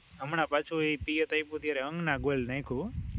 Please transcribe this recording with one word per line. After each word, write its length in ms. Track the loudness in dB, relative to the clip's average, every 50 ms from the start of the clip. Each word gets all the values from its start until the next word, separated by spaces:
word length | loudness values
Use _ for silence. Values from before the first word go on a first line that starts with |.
| -4 -12 -12 -8
હમણાં 260 | -4 0 2 2 2
પાછું 360 | 4 2 0 0 0 0 0 2
એ 140 | 2 2
પિયત 360 | 0 0 0 2 2 2 2 2
આપ્યું 280 | 0 0 0 -4 -4
ત્યારે 200 | -2 0 0 0
અંગના 380 | 0 -2 -2 -2 0 2 2 2
ગોળ 280 | 2 2 2 2 0
નાખ્યું. 460 | 0 -2 -4 -2 -2 -2 -2 -2 -4 -4 -6 -6 -4 -4